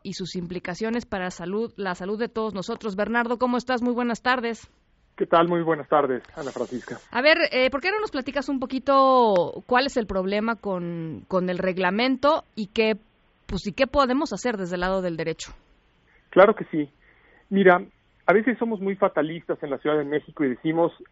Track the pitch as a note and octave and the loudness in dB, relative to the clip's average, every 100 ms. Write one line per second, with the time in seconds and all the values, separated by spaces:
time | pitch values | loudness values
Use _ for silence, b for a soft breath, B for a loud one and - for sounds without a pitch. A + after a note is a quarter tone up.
0 | G3 F3+ F3+ F#3 E3+ F3+ - F3+ A3 A#3 | -6 -10 -8 -8 -8 -8 -10 -6 -4 -4
1 | - G3 F3+ - F3 G#3 A#3 - F#3+ F3+ | -6 -8 -8 -8 -6 -6 -6 -6 -8 -6
2 | F#3 G#3+ A#3 A3 A3 F#3+ F3 A#3 A3 F#3+ | -6 -6 -6 -4 -6 -6 -8 -8 -6 -4
3 | G#3 A#3 A#3 A#3+ B3 B3 B3 B3+ B3 A#3+ | -2 0 0 0 0 0 -2 -2 0 0
4 | A#3+ A3 B3+ C4 A#3 A3 - _ _ _ | -2 -2 0 0 -2 -8 -14 _ _ _
5 | _ - - E3+ E3+ E3+ E3 D#3 - D3+ | _ -6 2 4 4 2 0 -2 2 2
6 | C3+ B2 - D#3+ C3+ A#2+ A#2 B2 - A#2 | 2 -2 -6 -12 -8 -6 -6 -8 -10 -14
7 | - A3+ D4 E4 D4+ B3+ C4 C4+ F4+ G#4+ | -6 0 4 4 2 0 0 0 -2 -2
8 | G#4 C#4+ B3 C#4+ C4+ C4+ C4 C4 C#4 C4+ | -2 -6 -6 -6 -4 -4 -4 -4 2 4
9 | C4+ B3+ A3+ F#3 E3 - - B3 C#4 B3+ | 6 6 6 4 0 -4 0 0 2 -2
10 | G3+ F#3+ F#3 G#3 A3+ A#3 G#3 F3+ E3+ E3+ | -2 -2 -2 -2 -2 -4 -6 -6 -6 -8
11 | D#3+ A2+ - F#3 F3+ F3+ F#3 F3+ F3+ G3+ | -8 -10 -4 -2 0 -2 -2 0 0 0
12 | C4 C4 C#4+ D#4 - - G3 A3+ A3 G#3+ | 0 2 2 0 -2 -10 -6 0 0 -2
13 | _ _ _ _ - F#3+ G#3 - C4 D4 | _ _ _ _ -10 -8 -6 -2 0 2
14 | C4 C4 D#4+ G3 B3 G#3+ F3 F3+ F#3 F#3+ | 2 0 -2 -4 -4 -4 -4 -4 -2 -2
15 | F3+ E3 E3 D#3+ - - _ _ _ _ | -2 -4 -4 -6 -10 -18 _ _ _ _
16 | _ _ _ F#3 G3+ G#3 E3 D#3 C#3+ _ | _ _ _ 6 8 6 -4 -6 -6 _
17 | b b b b - G3 F#3 F3+ - _ | b b b b -2 6 8 6 4 _
18 | _ _ - G3+ A#3 G#3+ A3+ G#3 G3 G3 | _ _ 2 4 2 0 -2 -2 -4 0
19 | F#3+ D#3 D3+ E3+ - D#3 D3 C3 D3+ D3+ | 0 0 -2 -4 -8 -6 -6 -4 0 0
20 | C#3+ D3 - - C#3 A2+ D#3+ E3 E3+ - | 0 -4 -4 -2 -2 -2 -2 0 0 -2
21 | - | -18